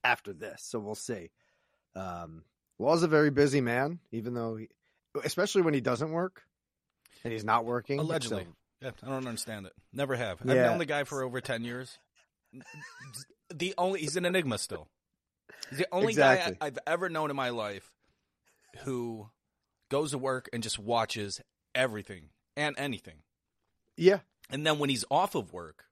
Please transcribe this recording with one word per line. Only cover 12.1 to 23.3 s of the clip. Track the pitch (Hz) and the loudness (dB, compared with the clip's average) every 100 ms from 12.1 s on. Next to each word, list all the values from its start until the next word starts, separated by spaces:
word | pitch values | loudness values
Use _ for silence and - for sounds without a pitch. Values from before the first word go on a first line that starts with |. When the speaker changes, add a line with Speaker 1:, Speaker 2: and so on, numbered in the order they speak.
| _ _ _ _ - - 151 - - - 117 - _ _ | _ _ _ _ -20 -18 -18 -18 -18 -18 -16 -18 _ _
Speaker 2:
The | 160 180 196 | -6 -4 0
only, | 185 190 | 0 0
he's | 147 165 | -2 0
an | |
enigma | 175 185 147 107 | 2 2 2 -2
still. | - 90 76 _ _ _ _ _ _ - - | -4 -10 -12 _ _ _ _ _ _ -18 -12
He's | 135 | -4
the | 180 | -2
only | 180 220 | 2 2
guy | 220 135 | 6 8
Speaker 1:
Exactly. | 131 175 180 | 8 4 -2
Speaker 2:
I, | 151 | -6
I've | 123 - | -6 -2
ever | 170 180 | -2 -2
known | 160 151 | -2 -2
in | 139 | -2
my | 127 | -2
life | 120 104 101 - _ _ _ _ _ _ _ _ - | -2 -4 -8 -14 _ _ _ _ _ _ _ _ -12
who | - 123 120 113 107 _ _ _ _ _ _ | -6 -4 -6 -8 -14 _ _ _ _ _ _
goes | 139 151 | -2 0
to | 135 | -2
work | 131 127 - | -2 -4 -4
and | 117 | -6
just | 113 - | -6 -6
watches | 104 117 110 113 101 - - _ _ | 0 0 0 -2 -6 -8 -14 _ _
everything | 127 131 107 98 95 73 _ _ - | 0 0 0 -10 -14 -16 _ _ -4
and | 147 - | -4 -2
anything. | 143 110 - 76 _ | -6 -6 -10 -20 _